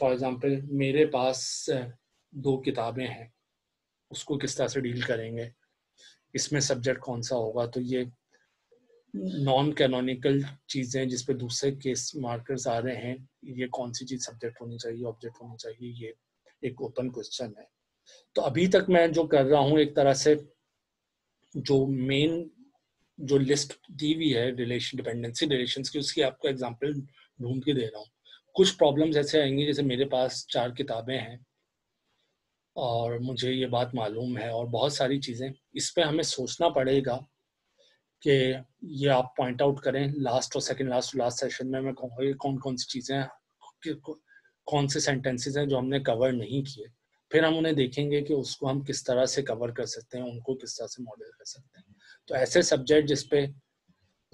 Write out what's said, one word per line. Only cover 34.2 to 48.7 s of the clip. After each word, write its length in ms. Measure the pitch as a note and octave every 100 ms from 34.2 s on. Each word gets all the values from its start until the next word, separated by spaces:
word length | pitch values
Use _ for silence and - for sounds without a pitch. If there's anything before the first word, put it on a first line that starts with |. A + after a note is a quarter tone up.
| B2+ A2+
है 140 | A#2
और 160 | A2+ A#2+
बहुत 280 | A2+ C#3+ D3
सारी 240 | C3 C#3
चीज़ें, 340 | C3+ A2+ C3+ C3+ _ C#3
इस 160 | -
पे 100 | F3
हमें 220 | D#3 D#3
सोचना 460 | C#3 - A#2+ - E3+
पड़ेगा 580 | C#3+ C3 C#3 C3 B2+ - _ _ _ _ _ _ _ _ _ D3+
कि 260 | C3+ C3 C3 - -
ये 240 | E3+ C#3 C#3
आप 260 | B2+ B2+ -
point 240 | B2+ B2
out 180 | C#3+ C#3
करें। 340 | C3+ C3+ C#3 D3
last 380 | B2+ B2+ - C#3
और 60 |
second 280 | - B2+ C3
लास्ट, 260 | B2 - C3+
last 220 | A#2+ A#2+
session 280 | C3 - C3
में 140 | C3+
मैं 120 | C3+
कहूँगा 320 | C3+ B2+ A#2+ C#3
ये 80 |
कौन 240 | C#3 C#3 C3+
कौन 180 | C3+ B2
सी 180 | -
चीज़ें 240 | B2+ A#2+ C#3
हैं, 120 | C3+ - _ _ - _
कि-, 320 | D#3+ D3 - D3+ _ - _ _ -
कौन 220 | D3 C#3
से 120 | D3+
sentences 580 | C#3+ C3+ C3+ B2 C#3 C#3
हैं 100 | C#3+
जो 100 | C3
हमने 220 | C3 C#3
cover 320 | C#3 A#2 C3
नहीं 320 | B2+ G#2 C3+
किए, 220 | C3+ - - _ _ _ -
फिर 140 | D#3 D#3+
हम 120 | D#3+
उन्हें 180 | D#3+ D3
देखेंगे 460 | B2+ C#3+ C#3+ D3
कि 120 | D3
उसको 340 | C#3+ B2 -
हम 160 | C3+